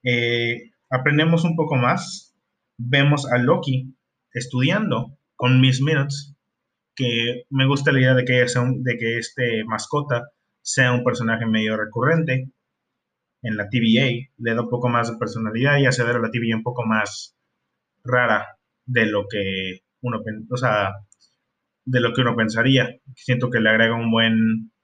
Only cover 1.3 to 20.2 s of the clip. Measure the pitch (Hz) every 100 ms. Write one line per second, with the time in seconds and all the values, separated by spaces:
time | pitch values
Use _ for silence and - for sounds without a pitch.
1.3 | 165 165 165 151 139 120 185 - - _
2.3 | _ _ _ _ - 120 139 143 147 139
3.3 | 123 123 185 139 131 131 - _ _ _
4.3 | 120 - 127 139 196 208 113 - - _
5.3 | _ 123 127 131 127 143 160 139 - -
6.3 | - _ _ _ _ _ - 127 117 117
7.3 | 123 - 135 135 143 143 135 127 127 127
8.3 | 123 123 127 123 127 127 113 113 117 110
9.3 | - 123 110 113 107 - 147 143 120 -
10.3 | _ _ _ - - 127 123 123 113 113
11.3 | 113 113 110 110 107 107 117 127 165 143
12.3 | 131 131 _ _ _ _ _ _ _ _
13.3 | _ 117 107 101 123 113 113 135 117 135
14.3 | _ 113 113 113 123 123 120 117 113 110
15.3 | 113 110 113 135 143 131 123 120 120 110
16.3 | 117 117 110 110 123 110 110 101 - -
17.3 | _ _ _ _ _ _ _ 123 123 123
18.3 | 104 - - _ _ - 120 110 104 98
19.3 | 107 95 95 95 92 _ _ 123 110